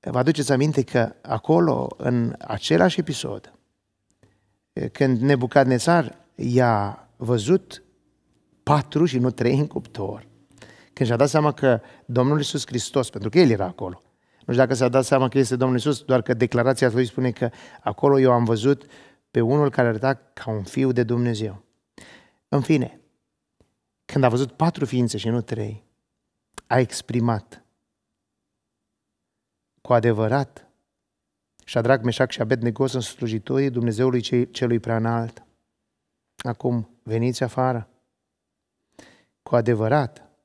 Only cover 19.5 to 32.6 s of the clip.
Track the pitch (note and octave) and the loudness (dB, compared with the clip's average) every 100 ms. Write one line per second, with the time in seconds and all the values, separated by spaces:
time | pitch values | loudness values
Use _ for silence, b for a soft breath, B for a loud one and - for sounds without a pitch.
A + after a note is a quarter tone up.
19.5 | D3 C#3+ - A#2+ A2 C3 C3 _ - - | 2 0 2 0 0 -2 -4 _ -16 -8
20.5 | G#2+ F#2+ - C3+ B2 A2+ A#2+ A#2+ A2 G#2+ | -8 -6 -2 0 0 0 0 -2 -2 -6
21.5 | F#2+ _ _ _ - B B B B _ | -10 _ _ _ -20 B B B B _
22.5 | C#3+ B2+ D3+ B2 - _ _ _ _ _ | -4 0 0 0 -10 _ _ _ _ _
23.5 | _ _ _ _ _ - C#3+ B2+ A#2+ C3+ | _ _ _ _ _ -6 0 2 2 -2
24.5 | - D#3+ - C#3 B2 A#2+ G#2+ A2+ A#2+ - | 0 -2 0 -4 -2 -2 -2 -4 -4 -4
25.5 | A2 G#2+ G#2 _ _ _ _ _ _ _ | -8 -8 -10 _ _ _ _ _ _ _
26.5 | - _ B2 B2 - - A#2 A#2 A2 - | -20 _ 0 0 -4 -6 -2 0 -2 -6
27.5 | - _ _ _ _ _ _ _ _ _ | -20 _ _ _ _ _ _ _ _ _
28.5 | _ _ _ _ _ _ _ _ _ _ | _ _ _ _ _ _ _ _ _ _
29.5 | _ _ _ - A#2+ A#2 G#2+ A2 C3+ C#3 | _ _ _ 0 2 4 2 0 0 -2
30.5 | - _ _ _ _ _ _ _ _ _ | -10 _ _ _ _ _ _ _ _ _
31.5 | _ - B2 A2+ C3 A#2 A2+ C3 - A2 | _ -6 -4 2 2 0 -2 -4 -2 -4
32.5 | B2 | -2